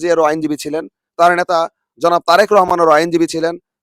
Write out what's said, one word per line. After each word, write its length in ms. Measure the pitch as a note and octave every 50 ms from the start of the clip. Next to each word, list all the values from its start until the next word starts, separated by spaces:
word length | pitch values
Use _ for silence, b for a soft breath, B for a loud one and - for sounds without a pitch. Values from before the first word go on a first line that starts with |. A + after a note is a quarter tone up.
জিয়ারও 260 | D#3+ F3 E3+ D#3+ D#3+ D3+
আইনজীবী 280 | D3+ D#3+ D#3 D3 D3+ C#3 -
ছিলেন, 200 | D3 D3 D#3+ - - _ _ _ _ _ -
তার 120 | E3+ F3 F3 F3
নেতা 180 | F3 - F3+ E3 E3 - _ _ _ _ _ A#2
জনাব 220 | C#3+ E3+ F3 E3+ - -
তারেক 200 | E3+ F3+ G#3+ G3+ G#3
রহমানেরও 400 | G3+ F#3 F3+ F3+ E3+ E3+ D#3+ D3+ D3+
আইনজীবী 280 | E3 E3+ E3 E3 E3 D#3 -
ছিলেন, 200 | D#3+ D#3+ E3 E3+ - _ _ _ _